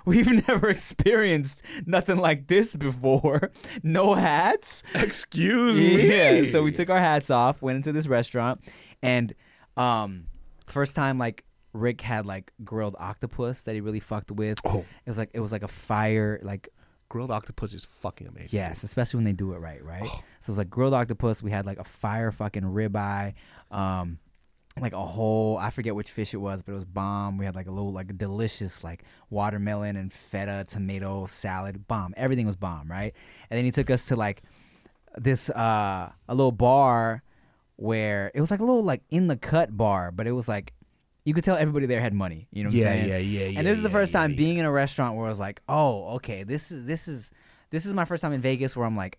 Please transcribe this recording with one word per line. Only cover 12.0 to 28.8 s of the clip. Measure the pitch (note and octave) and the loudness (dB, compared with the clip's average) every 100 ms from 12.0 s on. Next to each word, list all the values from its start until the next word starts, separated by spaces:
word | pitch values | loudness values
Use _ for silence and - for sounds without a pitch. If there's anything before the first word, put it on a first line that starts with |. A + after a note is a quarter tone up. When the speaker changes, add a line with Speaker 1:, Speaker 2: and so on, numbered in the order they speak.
Speaker 1:
had, | A#2 A2 | -4 -4
like, | G2+ F#2+ - - | -4 -8 -12 -18
grilled | G#2 A2 G#2+ - | -8 -4 -4 -6
octopus | F2+ - A2+ - A#2+ B2+ | -10 -8 -8 -4 -6 -6
that | - | -6
he | A2 | -6
really | G#2 G#2+ | -4 -6
fucked | - G#2+ - | -6 -8 -6
with. | G#2+ G#2+ G#2+ | -4 -4 -2
Speaker 2:
Oh. | - G#2 E2+ - | -2 -2 -4 -14
Speaker 1:
It | - | -10
was | A2 | -6
like, | A2 | -6
it | A#2 | -6
was | G#2+ | -6
like | G#2+ | -6
a | G2+ | -8
fire, | - - G#2+ A2 A2 G#2 G#2+ | -10 -4 0 2 2 0 -4
like, | G2 G2 - _ _ _ - | -8 -12 -14 _ _ _ -12
Speaker 2:
Grilled | A#2 B2+ | -10 -6
octopus | G#2 - - G2+ | -6 -8 -8 -8
is | F#2 | -8
fucking | - - F#2 - F#2+ | -12 -10 -12 -10 -16
amazing. | - - | -16 -6
Speaker 1:
Yes, | G#2 F2 - | -4 -4 -6
especially | G#2 - A#2+ A#2+ | -6 -2 -2 0
when | |
they | G#2+ | 0
do | F#2+ F#2+ | 0 -4
it | E2+ | -8
right, | E2 D2 | -12 -14
right? | D2+ F2 | -14 -10
Speaker 2:
Oh. | - - - - | -10 -12 -16 -16
Speaker 1:
So | - | -6
it | |
was, | G#2 | -4
like, | F#2 | -4
grilled | B2 C3+ | 0 2
octopus. | C3 A#2+ A2 A#2 A2 | 2 0 -2 -2 -2
We | G#2 | -4
had, | G2+ G2 | -4 -6
like, | G2 | -8
a | |
fire | - - G#2+ A2 A2+ | -12 -8 -4 -2 -4
fucking | - G#2 G#2 | -4 -6 -4
ribeye, | F#2+ G2+ G#2+ G#2 G2+ G2+ G2+ - - - - | -4 -2 -2 -2 -4 -4 -6 -10 -18 -20 -12
um, | G2+ F#2+ F#2 F2 E2 _ _ _ _ _ - | -6 -4 -2 -6 -10 _ _ _ _ _ -8
like, | B2 | -6
a | F#2 F#2 | -6 -8
whole, | G2+ A2 A2 A2 G#2+ | -2 0 2 0 0
I | G#2 | -4
forget | C3 A2+ | -4 -4
which | G#2 G#2 | -6 -6
fish | - - | -6 -6
it | G2+ | -6
was, | G2 F#2+ | -6 -8
but | F#2+ | -8
it | |
was | G2 | -12
bomb. | F#2 G2 G2 G2+ G2+ G2 | -8 -4 -2 -2 -2 -4
We | G2 | -4
had, | |
like, | F#2 F#2 | -6 -8
a | |
little, | G2 G2+ | -6 -6
like, | F#2+ F#2+ F#2+ | -6 -8 -6
delicious, | G2+ G2+ A2+ - G2 - | -4 -2 -2 -4 -8 -8